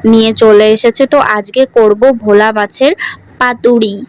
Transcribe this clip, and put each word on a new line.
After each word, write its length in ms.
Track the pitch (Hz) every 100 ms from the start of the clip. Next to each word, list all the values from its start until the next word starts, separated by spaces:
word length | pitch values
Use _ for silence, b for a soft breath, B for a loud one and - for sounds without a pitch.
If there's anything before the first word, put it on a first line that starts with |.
নিয়ে 260 | 220 226 220
চলে 320 | 220 220 208 214
এসেছে। 360 | 214 240 233
তো 120 | 269 294 -
আজকে 320 | 214 202 254
করব 360 | 262 240 214 208 262
ভোলা 360 | 240 214 208 214
মাছের 400 | 214 208 - 269 381 B B _ -
পাতুরি। 580 | 247 240 240 240 220 196